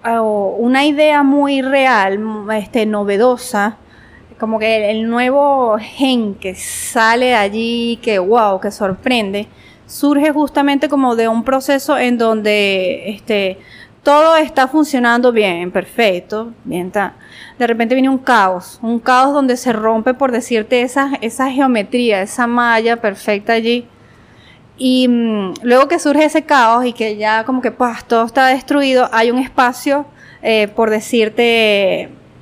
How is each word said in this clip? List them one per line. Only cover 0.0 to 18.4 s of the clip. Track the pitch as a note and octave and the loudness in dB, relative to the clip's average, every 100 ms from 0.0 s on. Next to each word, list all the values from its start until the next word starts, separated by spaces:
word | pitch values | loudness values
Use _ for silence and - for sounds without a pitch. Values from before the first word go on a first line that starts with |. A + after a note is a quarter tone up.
| A#3 | -2
o | A#3 A3 G#3 G3 - | 0 0 0 -2 -2
una | A#3 C4 D4 | 0 2 2
idea | C#4+ D4+ D4 | 2 2 4
muy | C#4 C#4+ C#4 C4+ | 4 2 2 0
real, | C4 C#4 C4 A3+ F#3+ | 0 2 4 2 2
m-, | G3+ A3 G#3+ G#3 A3 | -2 -6 -8 -6 -6
este, | G3 A#3 G#3+ | -2 -2 -2
novedosa, | G#3 G3+ G3+ B3 B3 - G#3 G3+ G#3+ - - - - - - | -2 -2 2 2 0 -4 -2 -2 -4 -20 -20 -20 -20 -20 -10
como | A3 A3 | -4 -2
que | A3 A3 | 0 0
el, | G#3 A3 | 0 -2
el | A3+ | -2
nuevo | A#3 B3+ C#4 C#4+ C4+ A#3+ G#3+ | 0 2 2 2 2 2 -2
gen | G#3+ - C4+ B3 G#3+ G3 | -4 -2 0 0 -2 -6
que | F#3+ F#3 | -10 -10
sale | - - - A#3+ A3 A#3 B3+ | -12 -10 -4 0 2 2 2
de | A#3+ | 2
allí, | G3+ G#3+ A#3 A#3 A#3 A#3 | 0 -2 -4 -4 -4 -4
que | A#3+ G3+ | -2 -2
wow, | F3+ A#3 G#3+ F#3+ | 2 2 2 0
que | G3+ | -6
sorprende, | - G3 F#3 B3+ B3 G3+ G3+ G#3+ - - - - | -4 -6 -4 -2 -2 -2 -6 -8 -18 -20 -20 -18
surge | - C#4+ C#4+ D4+ | -4 0 2 2
justamente | C#4+ D4 - C#4+ C#4 D4+ | 0 -2 0 0 0 0
como | C#4+ B3+ A#3 | 0 0 0
de | A3+ | 0
un | A3+ | -2
proceso | A3+ C4 C4 C#4 C#4+ C#4+ | -2 -2 0 -2 0 0
en | B3 A#3+ | 0 0
donde, | A3+ A3 G#3 G#3 G3+ F#3+ F#3 - F#3+ | 0 0 0 0 0 0 -2 -4 -10
este, | G#3 - G#3 F#3+ F#3 - - - _ | -12 -4 -2 -2 -6 -18 -20 -20 _
todo | - D4 D#4+ D#4+ | 2 4 4 4
está | D4+ - C4 | 2 0 0
funcionando | D#4 D4 B3+ A#3+ A#3+ B3 | 2 0 0 2 2 2
bien, | A#3 G3+ E3+ F3+ | 2 0 -2 -4
perfecto, | F#3 - - A3+ F3+ - G#3+ A#3 A3+ | -6 -6 -2 0 0 -6 -8 -8 -14
bien | - E3+ F3+ | -10 -8 -4
está. | G3+ G3 - - - - - | -4 -6 -8 -20 -20 -20 -4
De | A#3 | -2
repente | A3+ A3+ C4 | 0 0 2
viene | C4 | 2
un | C4 | 0
caos, | C4 A#3 | 2 2